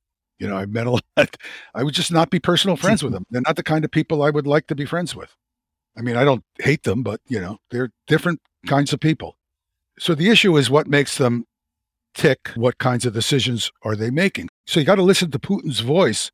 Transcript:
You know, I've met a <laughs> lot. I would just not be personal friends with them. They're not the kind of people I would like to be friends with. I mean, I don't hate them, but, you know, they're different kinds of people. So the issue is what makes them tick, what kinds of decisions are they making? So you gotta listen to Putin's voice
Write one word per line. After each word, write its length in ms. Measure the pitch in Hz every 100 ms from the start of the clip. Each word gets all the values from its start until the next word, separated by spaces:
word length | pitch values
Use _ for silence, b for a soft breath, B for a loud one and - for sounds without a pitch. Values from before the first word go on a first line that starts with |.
| _ _ _ -
You 80 | 101
know, 100 | 98
I've 140 | 101
met 160 | 110 120
a 40 |
<laughs> 260 | 123 - -
lot. 200 | - - B B B -
I 80 |
would 100 | 143
just 180 | 143 165
not 200 | 165 165
be 80 | 180
personal 380 | - 170 196 165
friends 260 | 185 220
with 100 | 131
them. 120 | 92 -
They're 120 | 123
not 140 | 139 165
the 80 |
kind 220 | 151 156 151
of 60 |
people 320 | 156 151 156
I 80 | 143
would 160 | 151 143
like 180 | 151 -
to 80 | 143
be 100 | 143
friends 300 | 170 175 -
with. 200 | - _ _ _ _ _ _ -
I 60 |
mean, 140 | 120 117
I 80 |
don't 200 | 143 120 - -
hate 240 | - 147
them, 200 | - 117
but, 180 | 110 107 -
you 120 | 113
know, 200 | 90 110 _
they're 220 | 120 123 - -
different 340 | 156 175 165 _ _ -
kinds 280 | 139 143
of 60 | 143
people. 380 | 156 156 80 - _ _ _ _ _ -
So 160 | - 151
the 140 | 190
issue 280 | 208 202 151
is 140 | 120
what 160 | 147 -
makes 300 | 143 135 -
them 280 | 123 120 - _ _ _ _ _ _
tick, 360 | - 156 127 - 117
what 220 | 120 -
kinds 280 | 127 123 123
of 80 |
decisions 580 | 107 - 143 123 117 - -
are 120 | 110 107
they 140 | 113
making? 400 | 139 190 - 87 _ -
So 160 | 170
you 40 | 143
gotta 160 | 202
listen 300 | 185 190 175
to 80 | 139
Putin's 400 | - 202 160 110
voice 500 | 117 165 151 107 -